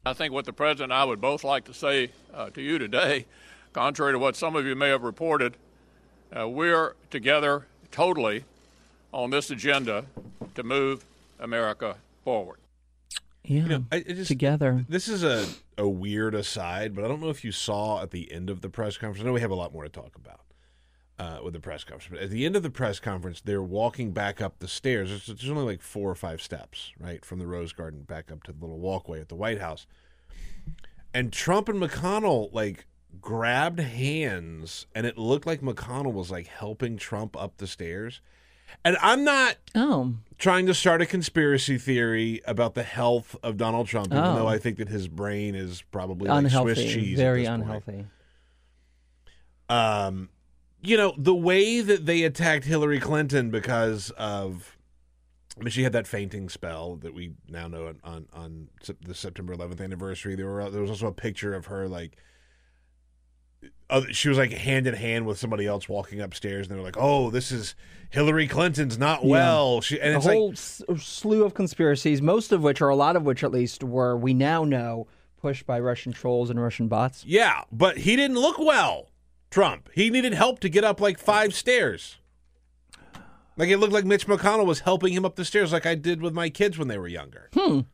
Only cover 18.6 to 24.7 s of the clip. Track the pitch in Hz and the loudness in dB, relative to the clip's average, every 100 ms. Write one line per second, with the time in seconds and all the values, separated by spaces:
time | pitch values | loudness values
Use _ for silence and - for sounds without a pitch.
18.6 | 92 104 107 - 110 98 120 123 113 92 | -10 -6 -6 -6 -10 -6 -2 -2 -2 -4
19.6 | 85 78 76 - - - 69 - _ _ | -6 -10 -14 -16 -20 -20 -20 -20 _ _
20.6 | _ _ _ _ _ - 87 80 87 82 | _ _ _ _ _ -14 -12 -10 -12 -12
21.6 | 87 76 - 65 - 85 98 110 151 196 | -12 -14 -14 -18 -16 -10 -6 -2 0 0
22.6 | 165 127 120 95 113 95 90 85 - 101 | -4 -4 -4 -4 -6 -6 -8 -10 -4 -4
23.6 | 92 98 117 131 113 87 101 101 98 - | -2 -2 -2 -2 -6 -4 -4 -4 -8 -8
24.6 | - | -12